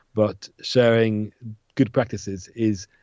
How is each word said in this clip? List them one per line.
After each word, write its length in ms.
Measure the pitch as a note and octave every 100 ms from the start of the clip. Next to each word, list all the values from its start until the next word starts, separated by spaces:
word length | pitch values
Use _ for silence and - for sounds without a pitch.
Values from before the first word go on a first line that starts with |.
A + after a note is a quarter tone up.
| _
but 340 | G#2+ G#2 - - _
sharing 720 | - B2+ A#2 A2+ A2+ G#2+ G#2 _ A2+ A2 _ -
good 160 | C3+
practices 560 | - A#2 G2+ - F#2+ - A#2
is 320 | A2 G2 - _